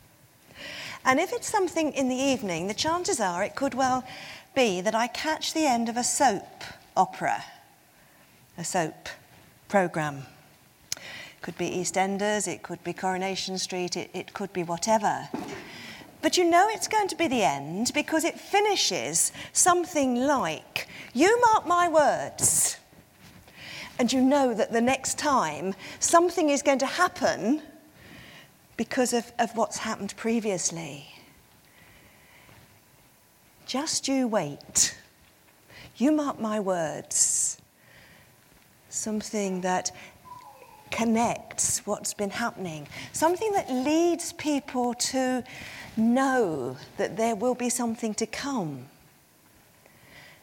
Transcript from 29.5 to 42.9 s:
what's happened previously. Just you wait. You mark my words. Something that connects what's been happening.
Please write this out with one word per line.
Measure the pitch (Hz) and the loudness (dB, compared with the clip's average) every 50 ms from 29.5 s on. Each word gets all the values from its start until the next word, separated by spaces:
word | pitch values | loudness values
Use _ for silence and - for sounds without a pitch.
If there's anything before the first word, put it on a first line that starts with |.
| - | 0
what's | 220 220 - - - | -2 -2 -2 -2 -8
happened | - 220 220 - 202 196 - | -6 -6 -6 -6 -8 -10 -10
previously. | - - 226 226 233 202 220 190 170 160 - 170 165 165 147 139 143 143 - - - - - - - _ _ - - _ _ _ - - - - - - - - - - - - - - - - - - _ _ _ _ _ _ _ _ _ _ _ _ _ _ _ _ _ _ _ - | -4 -2 0 0 2 0 0 -2 -2 -2 -4 -4 -6 -10 -12 -12 -14 -16 -20 -20 -20 -20 -20 -20 -20 _ _ -20 -20 _ _ _ -20 -20 -20 -20 -20 -20 -20 -20 -20 -20 -20 -20 -20 -20 -20 -20 -20 -20 _ _ _ _ _ _ _ _ _ _ _ _ _ _ _ _ _ _ _ -12
Just | - - 254 302 311 - - - 277 | -6 -4 -4 -2 -2 -4 -2 0 0
you | 269 269 254 | 0 2 2
wait. | 233 214 202 160 143 143 - - - - - - - - - - - _ _ _ _ _ _ _ _ _ _ _ _ - - - - - | 2 2 0 0 -2 -6 -10 -16 -2 2 2 2 2 0 -8 -20 -20 _ _ _ _ _ _ _ _ _ _ _ _ -20 -20 -20 -20 -4
You | - 220 294 | 0 2 4
mark | 311 302 294 277 - - | 4 4 0 -2 -4 -4
my | 226 214 214 214 | -4 -4 -2 -2
words. | 196 190 185 175 165 147 151 - - - - - - - - - - - - - - _ _ _ _ - - - - - - - - - _ _ _ _ - - _ _ _ _ _ - | -2 -2 0 0 -2 -4 -4 -8 -8 -4 0 0 2 2 2 0 0 -2 -4 -8 -16 _ _ _ _ -20 -20 -20 -20 -20 -20 -20 -20 -20 _ _ _ _ -20 -20 _ _ _ _ _ -10
Something | - - - 220 214 214 208 - - 214 202 190 185 180 | -8 -6 -4 -2 -4 -4 -4 -4 -4 -2 -2 0 -2 -2
that | 175 185 180 180 - - - - - - - - - - - - - - - - - - - - - - | 0 0 0 0 -2 -4 -10 -10 -18 -20 -20 -20 -20 -20 -20 -18 -20 -20 -20 -20 -20 -20 -20 -20 -12 -8
connects | - - 226 233 220 226 240 208 151 - - - - - - - - - - | -4 -2 2 2 4 4 4 2 0 -4 -8 -12 -6 -4 -2 -2 -2 -2 -4
what's | 202 208 - - - - | -4 -6 -4 -4 -8 -4
been | - 208 196 | -4 -6 -4
happening. | 190 - 240 226 - - 190 175 156 151 147 - | -4 -4 -4 -4 -4 -6 -8 -8 -8 -10 -12 -14